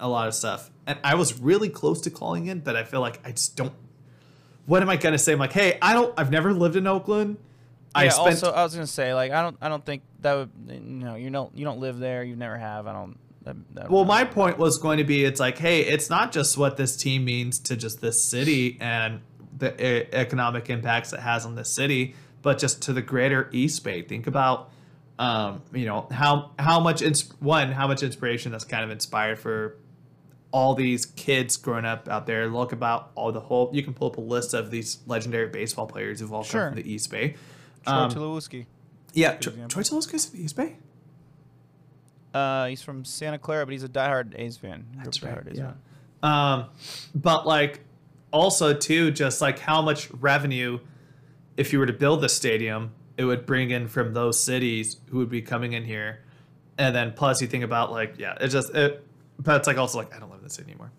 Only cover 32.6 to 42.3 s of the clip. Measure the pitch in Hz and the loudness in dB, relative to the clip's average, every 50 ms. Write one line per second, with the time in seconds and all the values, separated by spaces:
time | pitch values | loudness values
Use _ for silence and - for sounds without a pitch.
32.6 | 123 120 - 117 120 117 117 - - - - 110 113 113 110 110 - - 127 123 | -4 -4 -4 -4 -2 -2 -2 -2 -4 -8 -10 -6 -4 -4 -4 -4 -4 0 2 2
33.6 | 123 123 143 143 139 143 131 - 135 123 - 117 110 113 120 120 120 - - 117 | 2 2 0 -4 -4 -4 -6 -4 -4 -4 -4 -6 -6 -4 -2 -2 -2 -2 -4 -4
34.6 | 110 107 117 117 110 - - - - 120 120 113 110 120 117 113 113 110 113 101 | -4 -4 -6 -8 -6 -8 -10 -10 -8 -6 -4 -4 -4 -2 -2 -2 -2 -2 -4 -6
35.6 | 107 113 - - 113 110 - 104 104 104 107 110 113 107 107 107 107 - - 220 | -6 -6 -4 -6 -6 -8 -6 -8 -8 -6 -8 -8 -10 -8 -8 -8 -6 -4 -2 -2
36.6 | 190 147 113 - - - 107 107 - - 107 104 120 151 - - - - - - | -2 -2 -4 -8 -8 -8 -8 -8 -8 -6 -4 -2 -4 -4 -4 -6 -16 -20 -20 -20
37.6 | - - - - - 127 135 131 127 120 120 151 151 156 160 156 147 - - 123 | -20 -20 -20 -10 -4 0 2 2 2 0 -2 -4 -6 -6 -6 -8 -10 -12 -14 -16
38.6 | 117 - - _ _ - _ - _ - - 160 165 156 160 - - - 110 117 | -16 -16 -20 _ _ -20 _ -20 _ -4 2 2 4 4 2 0 -6 -8 -8 -10
39.6 | 117 117 - 185 208 - 302 311 311 - 330 302 - - - 185 170 151 - 254 | -10 -8 -4 -4 -2 -2 -2 -4 -4 -4 -4 -4 -4 -6 -6 -8 -8 -6 -4 -4
40.6 | 285 330 - - - - _ - - - - - - _ - - - - _ _ | -4 -6 -6 -12 -20 -20 _ -20 -20 -20 -20 -20 -20 _ -20 -20 -20 -20 _ _
41.6 | _ _ _ _ _ _ _ _ _ _ _ _ _ _ | _ _ _ _ _ _ _ _ _ _ _ _ _ _